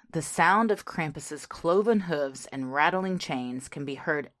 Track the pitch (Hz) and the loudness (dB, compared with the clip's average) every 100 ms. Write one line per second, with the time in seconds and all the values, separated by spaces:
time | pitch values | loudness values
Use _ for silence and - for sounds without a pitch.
0 | _ 160 - - 170 202 226 196 - - | _ -6 -2 4 6 6 4 0 -4 -6
1 | 156 156 - 147 - - 165 190 220 214 | -6 -6 -10 -12 -12 -4 2 4 4 2
2 | 175 151 139 131 - 139 131 143 160 185 | 2 -2 -2 -6 -10 -8 -2 2 4 4
3 | 190 180 - 131 123 127 - 147 143 131 | 0 -2 -4 -4 -4 -8 -10 -8 -8 -4
4 | - 151 - _ | -2 -2 -4 _